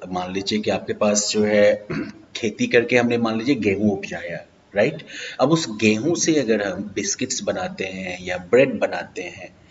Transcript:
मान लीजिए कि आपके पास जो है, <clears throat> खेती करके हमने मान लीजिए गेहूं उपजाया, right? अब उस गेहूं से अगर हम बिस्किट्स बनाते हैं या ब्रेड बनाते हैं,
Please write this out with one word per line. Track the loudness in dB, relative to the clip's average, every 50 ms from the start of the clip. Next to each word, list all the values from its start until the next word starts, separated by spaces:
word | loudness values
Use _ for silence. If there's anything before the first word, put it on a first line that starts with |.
| -10 -6
मान | -6 -6 -4 -4
लीजिए | -4 -4 -2 -2 -2 -2
कि | 0 -2
आपके | -2 -2 -4 -6
पास | -4 0 2 2 2 2 0 0
जो | 0 2
है, | 2 4 6 6 6 6 4 2 -2 -6
<clears throat> | -6 -6 -6 -8 -12 -20 -20 _ -10
खेती | -4 -4 -4 -2 -2 0
करके | 4 4 4 4 4 2
हमने | 2 4 2 2 2
मान | 0 0 -2 -2
लीजिए | 0 0 0
गेहूं | 2 2 2 2 4 2 2
उपजाया, | 2 0 -6 -8 -10 -8 -8 -8 -10 -10 -12 _ _ _ _ _ 2
right? | 2 2 2 0 -4 -12 -14 -14 -14 -12 -10 -2 0
अब | 2 4
उस | 4 2 0 -4
गेहूं | -2 2 4 4 4 4 0 -2 0
से | 0 2 2 2
अगर | 2 2 2 0 0
हम | 0 -2 -4 -6 -8 -6 -6
बिस्किट्स | -4 -4 -4 -4 -4 -4 -6 -4 -4
बनाते | -4 -4 -4 -4 -4 -8 -6 -8 -8
हैं | -8 -6 -8 -8 -10 -10 -8 -8
या | -6 -6 -6
ब्रेड | -2 4 6 6 6 4 2 -2
बनाते | -2 -2 -4 -6 -8 -10 -12 -12
हैं, | -12 -12 -14 -16 -18 -18 -20 -20 _ _